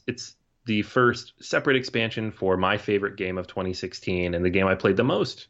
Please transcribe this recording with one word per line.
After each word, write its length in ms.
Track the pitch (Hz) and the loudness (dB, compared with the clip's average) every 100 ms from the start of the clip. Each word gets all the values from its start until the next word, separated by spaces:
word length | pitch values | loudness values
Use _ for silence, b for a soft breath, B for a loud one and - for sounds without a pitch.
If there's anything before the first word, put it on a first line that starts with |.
| - | -10
it's 280 | 123 - _ _ _ 117 | -10 -12 _ _ _ -2
the 180 | 107 | -2
first 500 | 101 - 123 120 - - | 0 2 2 2 -6 -18
separate 340 | - 156 143 131 | -4 -2 2 0
expansion 560 | 127 117 113 113 110 | 0 -2 -2 -4 -6
for 240 | - 95 92 | -2 0 2
my 220 | 92 104 | 2 0
favorite 400 | - 101 98 95 | 2 0 0 -4
game 200 | 92 92 | -6 -6
of 100 | 90 | -6
twenty 260 | - 92 | -6 -6
sixteen 600 | 90 92 - - 92 87 85 | -4 -8 -10 -4 -2 0 0
and 100 | 90 | 2
the 40 | |
game 180 | 92 95 | 4 2
I 80 | 95 | 4
played 200 | 107 98 | 2 4
the 80 | |
most 440 | 123 196 180 - - | 2 2 -2 -6 -18